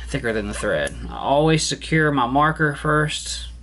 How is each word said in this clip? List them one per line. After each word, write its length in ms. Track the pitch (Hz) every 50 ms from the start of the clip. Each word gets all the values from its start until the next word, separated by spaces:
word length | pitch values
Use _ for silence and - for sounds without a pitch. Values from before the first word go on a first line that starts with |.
| -
thicker 260 | - - 135 123 117
than 160 | 110 110 101 104
the 60 | 104
thread. 400 | - - 104 90 76 71 69 - - - -
I 80 | - 50
always 480 | - 117 135 143 156 160 160 160 -
secure 460 | - 147 - - - 160 160 156 151
my 160 | 143 139 120 117
marker 480 | 131 143 147 156 156 - 160 151 143
first. 720 | - - 151 147 151 151 151 - - - - - - - - - -